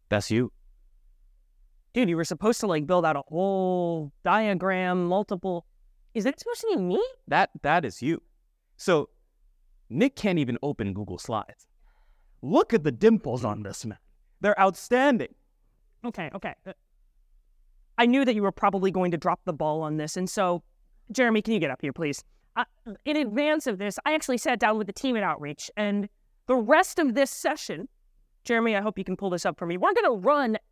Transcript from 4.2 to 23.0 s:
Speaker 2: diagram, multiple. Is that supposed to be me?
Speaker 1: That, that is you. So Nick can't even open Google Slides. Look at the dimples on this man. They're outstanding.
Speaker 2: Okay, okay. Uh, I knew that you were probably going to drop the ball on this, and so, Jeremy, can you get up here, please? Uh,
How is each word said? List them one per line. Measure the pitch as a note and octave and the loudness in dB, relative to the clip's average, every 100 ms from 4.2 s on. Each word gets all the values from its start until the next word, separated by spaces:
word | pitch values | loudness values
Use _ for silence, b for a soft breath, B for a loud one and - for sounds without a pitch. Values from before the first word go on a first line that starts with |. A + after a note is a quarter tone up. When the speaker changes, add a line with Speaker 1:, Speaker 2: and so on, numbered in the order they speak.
Speaker 2:
diagram, | F3+ G3 A3 F#3+ F#3 F#3 F#3 F#3 F3 | 0 2 2 0 0 0 0 0 0
multiple. | F#3 G#3 F#3+ F#3+ F3 - _ _ _ _ | 0 -2 -4 -4 -6 -8 _ _ _ _
Is | A#3 | -4
that | G#3 D4 | -2 -2
supposed | - A#4+ | -6 -6
to | A4+ | -2
be | F4 | 0
me? | F3+ F#3 B4 C5 - | 0 0 -2 -6 -2
Speaker 1:
That, | D3+ F#3+ D#3 | 0 0 -2
that | C#3+ E3 | 0 0
is | C#3 - | 0 -6
you. | B2+ E3 _ _ _ _ _ - | -4 -4 _ _ _ _ _ -8
So | - E3 C#3 _ _ _ _ _ _ _ - | 2 2 2 _ _ _ _ _ _ _ -8
Nick | A#2+ C4 - | 0 0 2
can't | G#3+ F3 | 0 0
even | B2+ A#2+ | 0 -2
open | C#3+ - G#2 | -4 -4 -4
Google | F#2+ G2 F2+ | -4 -8 -10
Slides. | - A2 G2 - _ _ _ _ _ _ _ _ | -6 -6 -6 -14 _ _ _ _ _ _ _ _
Look | B2 A3+ G#4 | 0 2 4
at | A3+ | 2
the | D3+ | 0
dimples | A#2 A3 A3 - A#2+ | 4 4 4 0 -4
on | A#2 G#2 | -4 -4
this | G#2 G#2+ A2+ | -8 -10 -10
man. | G2+ _ _ _ _ | -12 _ _ _ _
They're | G3+ G3+ | 0 4
outstanding. | G3 F#3+ - B3 C#4 A#3+ C#3 _ _ _ _ _ _ _ | 4 2 0 2 4 2 -2 _ _ _ _ _ _ _
Speaker 2:
Okay, | A#3+ G#3 D#3+ | -12 -8 -10
okay. | G3 G3 - - | -8 -10 -12 -16
Uh, | F#3 _ _ _ _ _ _ _ _ _ _ _ - | -20 _ _ _ _ _ _ _ _ _ _ _ 0
I | A#3+ | 4
knew | C4 | 4
that | C4 | 4
you | G#3+ | 2
were | G3 | 0
probably | - G3+ G3 F#3+ | 2 0 2 0
going | F#3 F3+ | 2 0
to | E3 | 0
drop | F3+ E3+ | -2 -2
the | - | -4
ball | D#3 D#3 D#3 | -4 -2 -2
on | D#3 D#3 | -2 -4
this, | D3+ - | -6 -6
and | F#3 | -6
so, | - F#3 F3 - _ _ _ - | 0 0 0 -4 _ _ _ -10
Jeremy, | A3+ B3 A3 | 0 2 2
can | G#3 | 0
you | A3 | 0
get | D#3 | 0
up | B2+ | -4
here, | D3 | -6
please? | C3 D#3+ C#3 - _ _ - | -4 -4 -6 -10 _ _ -6
Uh, | B3 _ - G3 | -6 _ -18 -12